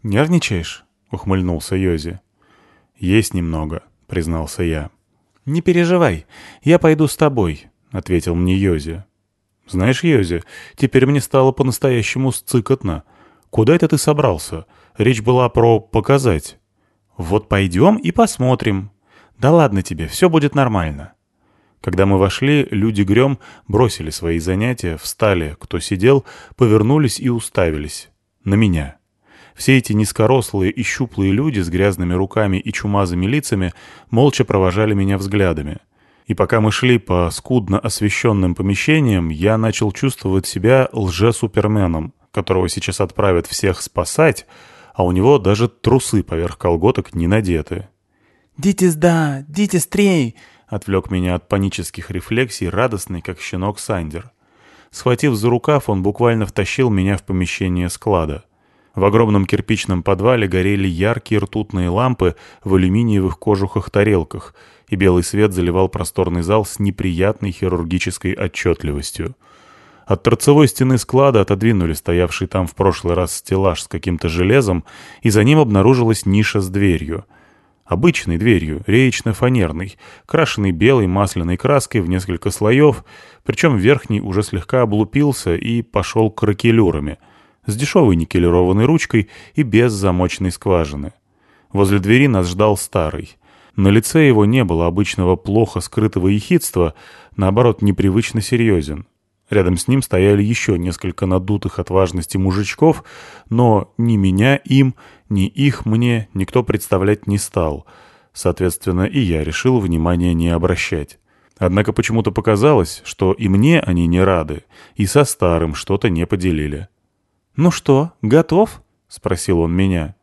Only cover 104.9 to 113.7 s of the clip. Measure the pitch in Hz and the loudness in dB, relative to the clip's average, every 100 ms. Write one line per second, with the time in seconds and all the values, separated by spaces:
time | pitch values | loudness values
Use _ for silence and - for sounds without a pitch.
104.9 | - - - _ 101 95 - 139 - - | 0 -20 -20 _ -2 -2 0 -2 -2 -2
105.9 | 110 120 117 104 98 92 127 113 104 - | 0 0 -2 -4 -6 -2 -2 0 -4 0
106.9 | 95 98 107 - 101 - - 80 76 - | 0 2 0 -2 -4 -2 -4 -4 -6 -14
107.9 | - - _ _ - 92 87 92 - - | -20 -20 _ _ -4 -4 0 -2 -2 -4
108.9 | 90 98 143 104 80 76 - 131 127 95 | -2 0 0 0 -2 -4 -2 0 0 0
109.9 | 82 82 87 87 82 85 85 87 85 - | 0 0 0 0 0 0 0 0 -2 -4
110.9 | 82 73 - _ _ _ _ 90 95 101 | -6 -8 -16 _ _ _ _ 0 0 0
111.9 | 98 - 113 107 98 107 104 139 135 82 | -2 -2 0 -2 -2 0 2 4 4 0
112.9 | - - - 92 98 104 95 135 | -6 -18 -2 -2 0 0 2 4